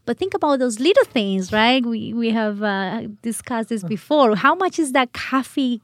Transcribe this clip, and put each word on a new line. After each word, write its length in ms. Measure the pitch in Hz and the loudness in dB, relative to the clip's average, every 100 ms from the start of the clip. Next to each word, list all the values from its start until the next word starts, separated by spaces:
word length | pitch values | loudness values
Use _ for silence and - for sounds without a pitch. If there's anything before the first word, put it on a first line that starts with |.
| - | -8
But 120 | 233 | -4
think 140 | 381 | -4
about 260 | 381 311 277 | -2 0 2
those 200 | 247 214 | 0 0
little 240 | 269 539 494 | 2 4 2
things, 480 | 247 202 190 185 | 0 0 -2 -2
right? 300 | 214 226 262 240 | 2 4 4 0
We, 280 | 226 220 | -4 -6
we 180 | 226 226 | -4 -2
have, 300 | 226 214 202 | 0 -2 -2
uh, 460 | 208 196 190 226 220 208 | -2 -2 -4 -6 -10 -10
discussed 480 | 233 226 - 233 220 | -8 -8 -6 -6 -4
this 120 | 226 | -6
before. 540 | 175 214 - 302 247 208 | -6 -8 0 4 4 4
How 200 | 269 311 | 4 4
much 220 | 370 - | 0 0
is 140 | 302 | 0
that 220 | 262 254 | 0 0
coffee 680 | - - 269 247 - 254 240 | -4 -4 -2 -2 -2 -2 -2